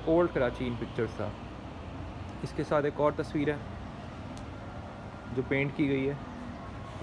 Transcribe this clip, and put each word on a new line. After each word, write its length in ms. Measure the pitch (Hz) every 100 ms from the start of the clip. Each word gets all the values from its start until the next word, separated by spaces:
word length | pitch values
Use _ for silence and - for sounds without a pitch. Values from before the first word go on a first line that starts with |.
| 135
old 240 | 165 175
Karachi 440 | 156 123 - 127 117
in 80 |
pictures 260 | 117 - 110
था। 220 | - 104 98 - - - - - - - - - -
इसके 200 | 143 -
साथ 200 | 147 151
एक 160 | 143 -
और 140 | 147
तस्वीर 380 | - 151 160 143
है 80 | 147 - - - - - - - - - - - - - - - - - 123
जो 80 |
paint 320 | 127 135 139 135
की 120 | 143
गई 180 | 135 135
है। 120 | 143 - - - - - - - -